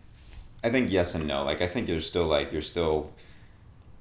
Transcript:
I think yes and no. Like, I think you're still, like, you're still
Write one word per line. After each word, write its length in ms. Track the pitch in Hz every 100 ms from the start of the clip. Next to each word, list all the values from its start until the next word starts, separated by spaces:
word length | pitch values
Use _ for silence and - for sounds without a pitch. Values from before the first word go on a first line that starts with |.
| - - - - - -
I 60 | 117
think 200 | 127 104
yes 240 | 92 87
and 140 | 85 76
no. 160 | 69
Like, 160 | 69 78
I 80 | 90
think 180 | 123 92
you're 120 | 80
still, 240 | - 90
like, 260 | 80 73 73
you're 120 | 78
still 500 | - 87 82 78 73 - - - - - - - - -